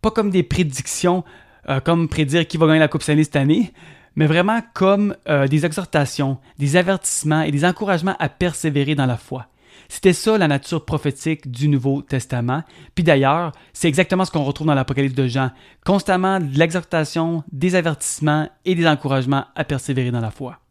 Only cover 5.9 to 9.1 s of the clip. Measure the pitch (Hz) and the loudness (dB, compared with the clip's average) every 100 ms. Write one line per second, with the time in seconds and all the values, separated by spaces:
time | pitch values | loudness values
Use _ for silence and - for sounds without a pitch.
5.9 | 156 139 - 139 131 _ - 143 165 175 | -2 -2 -2 -4 -4 _ -4 0 2 2
6.9 | 190 - - 151 156 156 143 175 175 202 | -2 -2 -4 -2 0 0 0 0 0 -2
7.9 | 180 180 - 151 - 180 156 160 143 139 | -2 -2 -4 -6 -2 -4 -2 -2 0 0
8.9 | 147 131 | 0 0